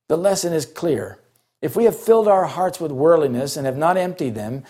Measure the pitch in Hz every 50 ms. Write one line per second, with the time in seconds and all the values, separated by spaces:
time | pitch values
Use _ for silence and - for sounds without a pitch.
0 | _ - 143 156 180 202 196 180 - 175 170 156 139 - - - - 175 143 107
1 | 101 98 101 - _ _ _ _ _ _ _ _ - 156 - 202 233 226 175 -
2 | - - 226 226 214 208 202 190 180 151 135 165 185 185 175 - 170 156 143 127
3 | 143 165 170 160 151 139 123 120 135 139 - 156 139 135 127 131 156 165 185 190
4 | 180 180 180 - 156 127 110 107 104 110 123 139 139